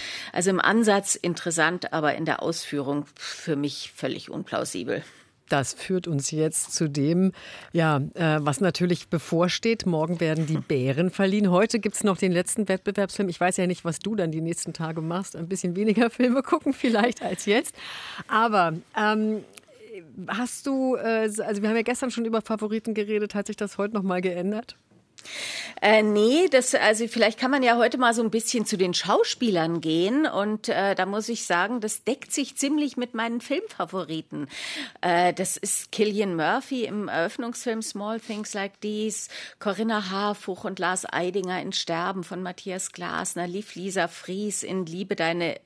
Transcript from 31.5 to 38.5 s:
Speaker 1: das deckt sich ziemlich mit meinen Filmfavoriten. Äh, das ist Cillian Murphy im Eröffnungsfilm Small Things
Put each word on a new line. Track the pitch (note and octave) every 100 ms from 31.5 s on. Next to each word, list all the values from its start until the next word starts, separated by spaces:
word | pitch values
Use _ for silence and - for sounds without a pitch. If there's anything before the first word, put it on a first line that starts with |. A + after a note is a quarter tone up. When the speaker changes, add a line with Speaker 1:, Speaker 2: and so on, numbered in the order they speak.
| F3 G3 B3
Speaker 1:
das | G#3+ -
deckt | - C4+ -
sich | - C4+ -
ziemlich | C#4 D4+ D4 B3
mit | A#3+
meinen | A3 A#3 A#3
Filmfavoriten. | - C#4+ G#4+ - E3+ F#3 D#3 D#3+ - D3+ C#3+ - - - C4+ -
Äh, | F3+ F3 F3+
das | F3 F#3 -
ist | G3+ - -
Cillian | - G#3+ G#3 G3 E3+
Murphy | D#3 A#3 - C4
im | A3 G#3 G3
Eröffnungsfilm | C#3 E3+ - A#3+ A#3+ B3 A3
Small | A3 G3+ G#3 A3+
Things | - G#3 G#3+